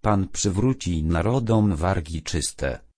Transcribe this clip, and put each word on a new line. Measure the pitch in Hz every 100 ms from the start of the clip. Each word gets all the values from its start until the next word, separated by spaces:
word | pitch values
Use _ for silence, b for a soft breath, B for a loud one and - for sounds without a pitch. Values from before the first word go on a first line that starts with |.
Pan | 107 101 92
przywróci | - 104 92 127 131 - 82
narodom | 78 82 90 127 110 113 107 82
wargi | 90 92 80 82
czyste, | - 85 - - 69 60 -